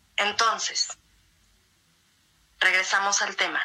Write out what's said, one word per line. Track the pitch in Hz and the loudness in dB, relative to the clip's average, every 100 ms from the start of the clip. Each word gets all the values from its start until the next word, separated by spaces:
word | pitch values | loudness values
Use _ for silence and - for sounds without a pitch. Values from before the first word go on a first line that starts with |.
| _ - | _ -4
Entonces, | 208 208 226 - - - - - _ _ _ _ _ _ _ _ _ _ _ _ _ _ _ _ | -2 2 0 0 -4 -4 -4 -8 _ _ _ _ _ _ _ _ _ _ _ _ _ _ _ _
regresamos | 185 180 190 202 202 202 | 2 2 2 0 0 0
al | 202 196 | -2 -2
tema. | 180 147 | -2 -2